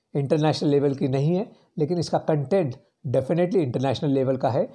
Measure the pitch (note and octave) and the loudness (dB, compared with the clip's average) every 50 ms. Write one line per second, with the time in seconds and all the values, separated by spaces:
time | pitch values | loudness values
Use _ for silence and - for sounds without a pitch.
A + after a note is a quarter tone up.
0 | _ _ - C#3+ C#3 B2+ E3 D3+ D3+ D#3 C#3+ - - D3 C#3+ C#3+ C#3 C#3+ C3+ B2+ | _ _ -4 -4 -2 0 0 2 2 2 0 0 2 2 2 4 2 2 0 0
1 | D3 C3 C3 C3+ C#3 D#3 F3+ F#3 A#3 - - _ _ _ _ F3+ D3+ C#3 F3+ F3 | -2 0 0 0 2 2 0 0 -2 -6 -12 _ _ _ _ -4 -2 -2 -2 -2
2 | D3+ - - D3+ - - D#3+ D3 C3+ B2+ G3 G3 E3+ B2+ A#2+ - _ _ _ _ | -2 -2 -2 -2 0 0 0 0 0 0 0 0 0 -2 -6 -10 _ _ _ _
3 | - C#3 A#2 C3+ C3 - E3+ E3+ F3+ F3 G#3 F#3+ D3+ B2 A#2 C3 B2+ C3+ C3 - | -6 -2 0 0 0 0 0 0 0 2 2 0 0 0 -2 -2 -2 -2 -2 0
4 | E3 C#3+ C3+ C3+ C3 C3+ C3+ B2+ - B2+ A#2 D3 G#3 - | 0 0 0 2 2 0 0 0 0 0 0 0 -2 -4